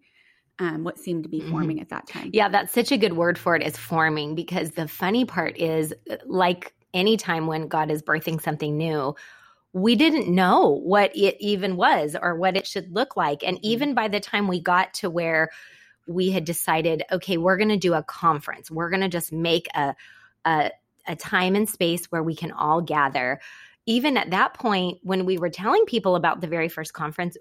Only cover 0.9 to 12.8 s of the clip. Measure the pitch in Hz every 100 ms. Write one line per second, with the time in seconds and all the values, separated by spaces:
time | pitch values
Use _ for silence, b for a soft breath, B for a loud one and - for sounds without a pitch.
0.9 | - - 165 156 156 156 160 160 156 -
1.9 | - - - - 208 202 196 185 240 233
2.9 | 269 202 170 170 175 180 165 156 - -
3.9 | 160 160 151 147 160 170 180 160 170 156
4.9 | - 185 233 254 180 160 - 165 160 156
5.9 | 151 - - - 185 180 180 - - _
6.9 | 180 196 220 - 165 160 160 156 160 156
7.9 | 151 - 156 165 160 - 151 151 147 160
8.9 | 151 135 147 B B B B _ 180 208
9.9 | 233 320 302 185 180 185 269 233 143 160
10.9 | 202 202 208 196 - 208 202 196 180 247
11.9 | 240 151 147 175 165 185 185 - 196